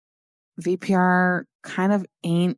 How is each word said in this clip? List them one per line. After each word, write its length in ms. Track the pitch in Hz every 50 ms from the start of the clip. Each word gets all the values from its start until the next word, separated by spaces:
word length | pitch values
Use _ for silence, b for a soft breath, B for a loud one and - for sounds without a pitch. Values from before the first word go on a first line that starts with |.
| _ _ _ _ _ _ _ _ _ _ _
"V 180 | - 165 175 185
P 180 | 180 - - 190
R 500 | 180 180 180 180 180 180 180 180 - - - _ _ -
kind 300 | - - - 185 196 208
of 120 | 202 185 - _ _ -
ain't 340 | 170 170 170 180 185 -